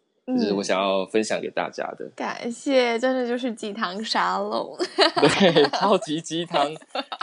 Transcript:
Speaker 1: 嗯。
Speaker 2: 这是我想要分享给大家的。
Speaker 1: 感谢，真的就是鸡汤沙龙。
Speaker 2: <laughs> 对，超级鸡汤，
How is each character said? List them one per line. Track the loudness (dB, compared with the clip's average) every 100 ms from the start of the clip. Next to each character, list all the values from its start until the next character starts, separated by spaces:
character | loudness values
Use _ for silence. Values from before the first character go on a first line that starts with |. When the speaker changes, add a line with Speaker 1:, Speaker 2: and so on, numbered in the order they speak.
| _ _ -4
Speaker 1:
嗯。 | 0
Speaker 2:
这 | 0
是 |
我 | 0
想 | 0 0
要 | 2 0 0
分 | -2
享 | 0 -4
给 | -4
大 | -6 -6
家 | -6 -8 -8
的。 | -14 -8
Speaker 1:
感 | -8 -6 -8
谢， | -6 0 2 2 0
真 | 0 0
的 | -2
就 | -2
是 | -4
鸡 | -6 -8
汤 | -6 -6 -6
沙 | -2 0 0 0
龙。 | -2 -4 -6 -6 -4 2
Speaker 2:
<laughs> | 4 6 2 6
对， | 6 6 4
超 | 4 2 2
级 | 2 -6
鸡 | -4 -6 -2
汤， | 0 0 -2 -8 -8 -8 -10